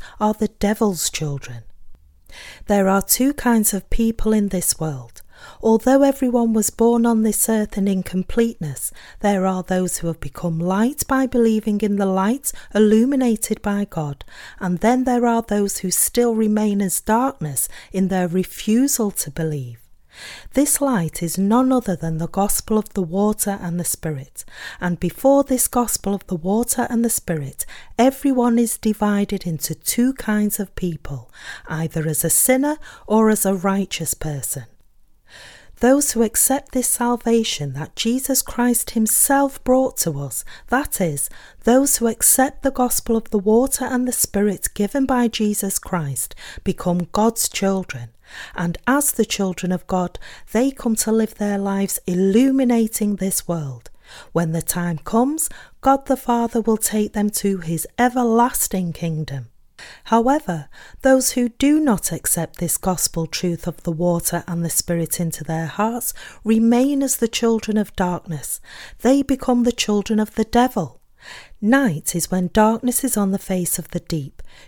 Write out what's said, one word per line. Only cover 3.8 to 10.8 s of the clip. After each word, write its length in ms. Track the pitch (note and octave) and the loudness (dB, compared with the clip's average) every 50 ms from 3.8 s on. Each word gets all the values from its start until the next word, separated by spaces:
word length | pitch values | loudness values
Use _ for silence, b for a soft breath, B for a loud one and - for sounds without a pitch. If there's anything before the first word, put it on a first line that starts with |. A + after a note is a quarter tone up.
| - - | -2 0
people 420 | - - A3+ A3+ A3+ - - A3 | 2 2 2 2 0 0 2 2
in 160 | G#3+ G#3+ G3+ F#3+ | 2 2 2 0
this 320 | F#3+ F3+ - - - - | -2 -2 -2 -2 -2 -2
world. 400 | D#3+ D#3 C#3+ C3 A#2+ A#2 - - - B B B B B B B | -2 -4 -4 -6 -10 -16 -20 -20 -20 B B B B B B B
Although 420 | B A3+ A3 A3 - B3+ C4+ C4+ | B 4 4 4 4 4 4 4
everyone 520 | C#4 C#4 C4+ - C4+ B3 A#3 A#3+ A#3 A3+ A3 | 4 2 2 0 0 0 2 2 2 2 2
was 160 | A3 G#3 - | 0 0 -2
born 340 | - - A#3 A#3 A#3 A#3+ A#3 | 0 2 2 4 4 4 2
on 160 | A#3 A#3 A3 | 2 2 2
this 260 | A3 G#3+ G#3 - - | 2 0 0 0 0
earth 300 | - A3 G#3+ G#3 - - | 0 0 0 0 -2 -2
in 100 | G3+ G3 | -2 0
incompleteness, 1040 | G3 G3 F#3+ F3+ - - F#3 F#3 - - A#3 A#3 A#3 - - D#3+ D3 C3 - - - B B B B B B | 0 0 -2 -2 -4 -4 -4 -4 -2 0 0 0 0 -2 -6 -8 -8 -8 -8 -10 -12 B B B B B B
there 240 | - G3+ G3+ F#3+ F#3 | 0 0 2 2 2
are 180 | F#3+ F#3 F#3 | 0 0 -2
those 360 | F3+ - F#3 F#3 F3+ F3 - - | -2 -2 0 0 0 -2 -4 -4
who 80 | E3+ | -4
have 120 | E3 D#3 - | -4 -4 -4
become 400 | - C#3 - - - E3+ E3 D#3+ | -8 -10 -8 -6 -4 -4 -2 -2
light 480 | E3+ F3+ F#3+ G3+ | -2 0 2 2